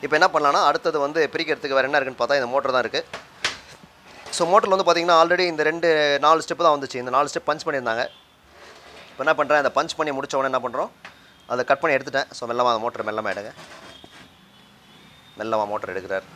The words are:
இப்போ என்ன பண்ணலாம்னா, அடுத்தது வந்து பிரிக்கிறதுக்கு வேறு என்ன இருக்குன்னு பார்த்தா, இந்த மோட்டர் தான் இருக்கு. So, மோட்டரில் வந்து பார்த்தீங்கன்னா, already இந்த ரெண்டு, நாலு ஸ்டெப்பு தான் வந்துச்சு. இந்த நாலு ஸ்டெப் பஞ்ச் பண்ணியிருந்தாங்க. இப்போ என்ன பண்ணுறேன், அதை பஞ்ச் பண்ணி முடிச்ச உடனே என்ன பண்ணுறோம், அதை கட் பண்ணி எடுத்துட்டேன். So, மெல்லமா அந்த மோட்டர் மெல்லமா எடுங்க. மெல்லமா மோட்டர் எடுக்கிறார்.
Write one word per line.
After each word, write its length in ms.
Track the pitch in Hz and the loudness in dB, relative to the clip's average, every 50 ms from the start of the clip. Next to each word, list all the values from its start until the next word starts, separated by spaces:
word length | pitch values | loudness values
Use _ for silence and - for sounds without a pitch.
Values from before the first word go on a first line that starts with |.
| - | -2
இப்போ 100 | 143 151 151 | 0 2 2
என்ன 80 | 180 180 180 | 2 2 2
பண்ணலாம்னா, 280 | 156 147 143 147 185 190 147 | 2 2 4 4 4 4 2
அடுத்தது 280 | 147 160 - 175 156 151 139 | 2 2 -2 -2 -2 0 -2
வந்து 160 | 143 151 165 151 139 - | -2 0 0 -2 0 -2
பிரிக்கிறதுக்கு 420 | 156 165 151 151 131 - 143 135 | -6 -4 -4 -4 -4 -4 -2 0
வேறு 100 | 135 127 131 | 0 0 2
என்ன 100 | 147 147 | 0 0
இருக்குன்னு 220 | 135 135 127 - | 0 0 -4 -4
பார்த்தா, 180 | 120 120 139 143 | -2 0 0 0
இந்த 100 | 127 120 127 | 0 0 -2
மோட்டர் 200 | 139 135 131 127 | -2 0 0 0
தான் 80 | 127 113 | 0 0
இருக்கு. 160 | 110 127 147 - - - - - - - - - - - - - - - - - - _ - _ - - - - - - | 0 -4 -6 -8 -8 -14 -16 -16 -18 -20 -10 -10 -10 -10 -10 -18 -20 -20 -20 -20 -20 _ -20 _ -20 -20 -20 -18 -12 -4
So, 60 | - 175 165 | -4 0 4
மோட்டரில் 220 | 185 214 220 208 190 | 4 4 4 4 2
வந்து 100 | 190 190 | 2 4
பார்த்தீங்கன்னா, 300 | 175 170 170 170 175 175 160 | 4 4 4 4 4 6 6
already 240 | 165 170 180 175 180 175 160 | 6 6 4 2 2 -2 0
இந்த 100 | 156 151 151 | 0 0 0
ரெண்டு, 200 | 160 170 165 170 160 151 151 147 143 143 143 | 0 2 2 2 4 4 4 2 2 4 4
நாலு 180 | 151 160 160 151 | 4 4 4 2
ஸ்டெப்பு 200 | - 165 139 170 | -4 -4 2 4
தான் 100 | 165 151 | 4 4
வந்துச்சு. 240 | 143 135 131 - 127 123 | 4 -2 -6 -8 -8 -6
இந்த 80 | 127 123 | 0 0
நாலு 140 | 131 143 139 | 0 0 0
ஸ்டெப் 180 | - - - - | -2 -6 -4 -4
பஞ்ச் 160 | 147 156 - | -4 -4 -4
பண்ணியிருந்தாங்க. 380 | 165 151 135 123 117 113 117 123 - - - _ _ _ _ _ - - - - - - - - - - - - - | -6 -4 -4 -2 -2 -2 -2 -4 -6 -8 -18 _ _ _ _ _ -20 -20 -20 -20 -20 -20 -20 -20 -20 -20 -20 -20 -20
இப்போ 120 | - - 131 | -10 -4 -2
என்ன 80 | 156 160 | 0 0
பண்ணுறேன், 240 | - 147 127 147 147 139 | 0 0 0 0 2 2
அதை 80 | 127 - | 0 0
பஞ்ச் 180 | 135 151 165 - - | -2 -4 -4 -6 -6
பண்ணி 120 | 156 151 139 | -4 -4 -4
முடிச்ச 180 | 135 135 - - 135 | -6 -6 -4 -4 -2
உடனே 100 | 135 135 | -2 -2
என்ன 100 | 131 127 120 | -2 -4 -4
பண்ணுறோம், 260 | 127 117 135 175 233 - _ _ - - - - - - _ - - 123 | -6 -6 -6 -8 -8 -10 _ _ -20 -20 -20 -20 -20 -20 _ -10 -6 -4
அதை 120 | 123 123 - | -4 0 0
கட் 120 | 139 139 - | 0 0 2
பண்ணி 140 | 165 143 | 0 0
எடுத்துட்டேன். 300 | 131 131 113 - 135 - - - | 0 -2 -2 -4 -4 -6 -6 -10
So, 60 | - 123 117 | -12 -8 -6
மெல்லமா 220 | 117 120 123 123 117 | -2 0 2 2 2
அந்த 80 | 110 110 | 0 -2
மோட்டர் 220 | 120 117 - 110 107 | -6 -6 -6 -6 -6
மெல்லமா 220 | 107 110 107 104 95 | -4 -4 -4 -4 -6
எடுங்க. 180 | 101 101 113 - - - - - - - - - - - - - - - - _ _ _ _ _ _ - _ _ _ _ - - - - - - - _ - - - | -6 -8 -12 -16 -18 -20 -20 -20 -20 -20 -20 -20 -20 -20 -20 -20 -20 -20 -20 _ _ _ _ _ _ -20 _ _ _ _ -20 -20 -20 -20 -20 -20 -20 _ -20 -14 -10
மெல்லமா 280 | 107 110 113 110 104 104 104 | -6 -4 -2 -2 -2 -2 -4
மோட்டர் 200 | 104 - 95 90 | -8 -8 -8 -8
எடுக்கிறார். 300 | 92 90 95 95 95 95 - - | -10 -8 -6 -6 -6 -8 -10 -20